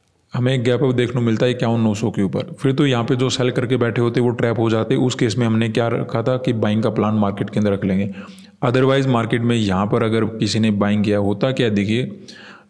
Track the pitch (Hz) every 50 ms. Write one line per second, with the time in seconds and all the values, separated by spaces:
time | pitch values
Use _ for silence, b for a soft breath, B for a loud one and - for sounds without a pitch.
0 | _ _ _ _ _ _ - 127 123 127 131 131 117 127 123 120 147 131 123 120
1 | 123 120 120 120 120 117 110 110 131 123 123 123 131 117 117 113 113 110 104 101
2 | - 110 101 - 98 92 - - - - - - - 135 135 135 151 139 123 117
3 | 117 113 135 123 131 127 120 - 123 127 - - 123 113 127 120 120 117 104 123
4 | 120 120 117 131 120 120 117 113 120 117 113 110 113 113 110 110 110 - 127 135
5 | 131 127 120 - 131 117 104 123 120 113 110 110 113 113 110 123 117 117 117 -
6 | 127 - - 117 113 127 127 127 - 127 117 110 110 107 107 113 110 113 - 110
7 | 104 104 107 107 104 101 101 - - 104 - 107 104 104 98 95 - 98 95 95
8 | 101 98 B B B B B B B B B _ - 131 117 127 131 131 135 139
9 | 135 135 127 117 113 107 123 120 117 120 120 117 110 101 92 92 101 101 - 117
10 | 113 113 110 113 110 107 110 - 117 104 - 113 110 110 104 101 104 101 104 107
11 | 101 107 104 104 101 101 104 95 - 131 131 131 127 113 104 98 101 104 110 120
12 | 131 135 - B B B B B B B B B B B